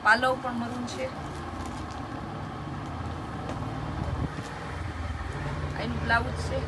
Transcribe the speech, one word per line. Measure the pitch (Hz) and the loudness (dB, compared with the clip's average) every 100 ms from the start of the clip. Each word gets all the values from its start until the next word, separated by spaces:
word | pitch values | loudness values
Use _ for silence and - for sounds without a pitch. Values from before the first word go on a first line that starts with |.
પાલવ | 208 233 262 262 | 10 8 8 4
પણ | 254 240 | 0 0
મરૂન | 233 247 240 | -2 -2 -2
છે, | 240 262 - - - - - - - - - - - - - - - - - - - - - - - - - - - - - - - - - - - - - - - - - - - - - - | -2 -2 -2 -6 -4 -4 -4 -4 -4 -4 -4 -4 -4 -4 -4 -6 -6 -4 -4 -4 -4 -4 -4 -4 -4 -4 -2 -2 -2 -2 0 0 2 0 0 -4 -6 -6 -4 -4 -4 -4 -2 -2 -2 -2 -2 -2
આ | - | -2
એનું | 226 226 | 0 0
બ્લાઉઝ | 226 233 247 - - | 4 4 4 0 0
છે. | 269 | 0